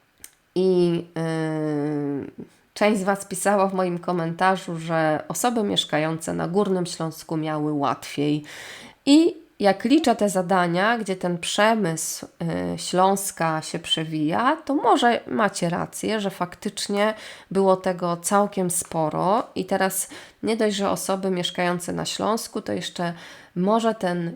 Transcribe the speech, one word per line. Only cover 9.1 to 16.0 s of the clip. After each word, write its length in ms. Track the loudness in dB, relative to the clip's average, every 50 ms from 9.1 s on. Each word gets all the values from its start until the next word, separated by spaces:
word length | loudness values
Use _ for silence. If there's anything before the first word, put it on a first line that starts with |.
| 8 8 8 4 2 -2 -12 _ _ 2
jak 240 | 2 2 2 2 2
liczę 320 | 4 4 6 6 4 2
te 120 | 4 2 2
zadania, 720 | 2 0 0 2 2 2 4 2 2 2 2 2 0 0
gdzie 180 | -2 -4 -4
ten 220 | -2 -2 -2 -2 -2
przemysł, 880 | -4 -2 2 4 4 4 4 4 2 0 -2 -2 -4 -6 -6 -8 -10 -14 _ _ -4 -4 -2 -2 -2 -4 -4
y, 40 | -6
Śląska 840 | -4 0 2 4 4 4 4 2 -2 -6 -4 -2 -2 0 0 -2
się 160 | -4 -6 -8 -8
przewija, 800 | -4 -2 -2 -2 -2 -2 -2 -2 0 0 0 2 2 2 0 0 -2
to 100 | -2 -2
może 460 | 2 4 4 4 6 6 4 2 2 -2
macie 420 | -4 0 0 0 0 0 -2 -2 -2
rację, 520 | 0 -2 -4 -6 -6 -6